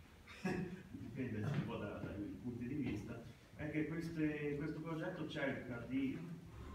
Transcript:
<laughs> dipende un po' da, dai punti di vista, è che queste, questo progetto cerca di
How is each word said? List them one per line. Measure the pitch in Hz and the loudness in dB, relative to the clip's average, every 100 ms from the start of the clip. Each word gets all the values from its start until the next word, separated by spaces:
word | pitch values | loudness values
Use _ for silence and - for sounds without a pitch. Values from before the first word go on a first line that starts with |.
| - - - - | -12 -14 -14 0
<laughs> | 190 - 180 - - | 2 4 2 -2 -6
dipende | - - 131 120 107 | -6 -4 -2 0 2
un | 104 - 107 | 2 4 2
po' | 117 | 0
da, | 104 - | -2 -2
dai | - 104 - - | -2 -2 -4 -2
punti | 120 117 123 | -2 -2 0
di | |
vista, | 147 117 101 113 - - - - - | 0 2 0 -2 -6 -8 -12 -12 -4
è | 151 | 0
che | 151 147 | 2 2
queste, | 165 165 160 151 147 147 143 | 2 0 4 4 4 2 2
questo | 156 160 | 2 0
progetto | 165 160 - 156 156 | 0 0 0 0 -2
cerca | 151 135 120 120 120 120 | 2 2 2 0 -4 0
di | 135 135 165 170 - - - - | 4 4 2 -4 -6 -8 -8 -6